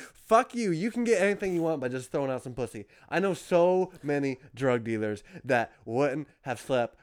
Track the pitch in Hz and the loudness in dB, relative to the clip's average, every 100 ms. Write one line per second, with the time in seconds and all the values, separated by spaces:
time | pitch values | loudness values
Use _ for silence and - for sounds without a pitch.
0 | - - - 220 254 233 214 160 220 233 | -16 -14 2 4 4 -2 -2 0 -2 -2
1 | 233 208 196 202 196 175 165 156 127 131 | 2 2 2 0 -2 0 0 -2 -4 -6
2 | 123 151 135 127 131 123 117 113 101 - | -6 -4 -2 -4 -6 -6 -8 -8 -16 -20
3 | - 156 196 165 - 175 175 185 185 170 | -6 -2 0 -2 2 4 6 4 0 -4
4 | 143 143 139 127 - 110 131 123 113 110 | -2 0 0 -4 -10 -2 0 0 0 -2
5 | 107 104 - 180 127 123 - - 107 117 | -2 -6 -10 -10 -2 0 0 -8 -4 0
6 | 143 143 143 _ 131 120 - 127 117 - | 0 -2 -8 _ -10 -8 -2 0 0 -6